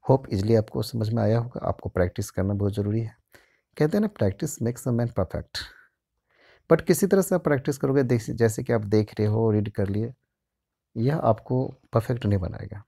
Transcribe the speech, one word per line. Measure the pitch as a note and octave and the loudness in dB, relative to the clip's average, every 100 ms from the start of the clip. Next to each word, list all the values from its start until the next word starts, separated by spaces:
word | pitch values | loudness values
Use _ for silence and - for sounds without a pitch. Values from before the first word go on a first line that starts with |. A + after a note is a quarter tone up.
| - | 4
होप | C3+ - | 2 2
ईजीली | G2 G#2 | -2 2
आपको | A2+ G#2+ - | 2 2 -6
समझ | A2 A#2 G#2+ | -6 -4 -2
में | A2+ | 0
आया | G#2 A#2 | 2 0
होगा। | A#2+ - - | -2 -6 -6
आपको | - - | -6 -4
प्रैक्टिस | - F2+ - G#2 | -2 -2 -2 -6
करना | - G2 | -4 -2
बहुत | G2+ G2+ | 0 -2
ज़रूरी | G#2 G2+ G#2+ | -2 -2 -2
है। | A2+ - _ - _ _ _ - | -4 -12 _ -20 _ _ _ -2
कहते | D3+ G#3 | 0 2
हैं | |
ना, | G#3+ | -2
practice | - G2+ F#2+ D#3 - | 0 -2 0 -8 -4
makes | A#2 B2 - | -4 -4 -2
a | A#2 | -2
man | A#2 | -2
perfect। | - F#2 D#2+ D#2 - - - _ _ _ _ _ _ _ _ _ | -2 -4 -6 -10 -12 -14 -18 _ _ _ _ _ _ _ _ _
But | D#3+ | 2
किसी | E3 F3 F#3 | 4 2 4
तरह | G3 | 2
से | F#3 | 2
आप | F3+ | 0
प्रैक्टिस | - C#3+ C#3+ C3+ | 2 0 0 -2
करोगे, | C#3 C3+ | 0 2
देख-, | B2+ A#2+ A2 | 2 0 0
जैसे | G#2+ A2+ G#2+ | 0 2 2
कि | B2 | -2
आप | A#2 | -2
देख | G#2 G#2+ G#2+ | 2 2 2
रहे | - G#2+ | 0 0
हो, | G#2+ A2+ | 2 2
रीड | G#2+ G2+ | 2 0
कर | - G2 | -2 -2
लिए, | G2+ A2+ - _ _ _ _ _ _ _ - | -2 -4 -10 _ _ _ _ _ _ _ -2
यह | A#2+ D3+ | 0 2
आपको | A#2 A2 - B2+ B2+ - _ | 2 0 0 -2 -2 -8 _
परफेक्ट | A#2 - A#2+ G#2 | -2 0 -2 0
नहीं | G2+ | 0
बनाएगा। | F2 - - G2+ | -2 -8 -12 -14